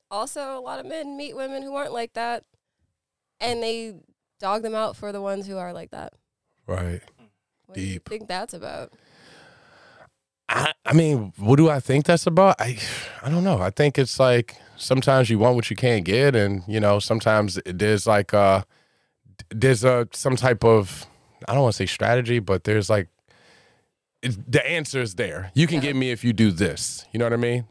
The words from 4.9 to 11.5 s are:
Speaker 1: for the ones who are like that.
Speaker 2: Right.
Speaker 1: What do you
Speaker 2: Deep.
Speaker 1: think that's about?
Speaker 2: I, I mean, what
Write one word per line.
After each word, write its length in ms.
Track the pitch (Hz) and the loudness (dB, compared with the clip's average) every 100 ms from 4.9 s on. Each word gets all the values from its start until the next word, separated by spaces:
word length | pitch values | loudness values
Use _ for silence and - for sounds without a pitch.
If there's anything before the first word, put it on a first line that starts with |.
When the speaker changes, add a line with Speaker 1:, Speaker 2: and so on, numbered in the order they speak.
| - | -6
Speaker 1:
for 140 | 208 | -10
the 80 | 202 | -8
ones 240 | 196 196 196 | -6 -6 -8
who 100 | 190 | -10
are 160 | 180 | -10
like 180 | 175 165 | -12 -14
that. 220 | - - _ _ _ _ _ - | -16 -16 _ _ _ _ _ -8
Speaker 2:
Right. 340 | 92 87 87 _ _ _ _ _ _ _ | -6 -4 -8 _ _ _ _ _ _ _
Speaker 1:
What 80 | |
do 60 | 190 | -12
you 140 | 190 | -10
Speaker 2:
Deep. 140 | 185 - | -10 -12
Speaker 1:
think 200 | 214 208 | -14 -10
that's 260 | 180 226 | -10 -10
about? 380 | 170 - 73 - _ _ _ - - - _ _ _ _ _ - _ _ _ - | -14 -12 -14 -14 _ _ _ -20 -20 -20 _ _ _ _ _ -20 _ _ _ -6
Speaker 2:
I, 240 | 120 151 - | -2 -2 -4
I 80 | - | 2
mean, 400 | 156 156 135 95 - | 4 4 0 -4 -4
what 180 | 104 | 4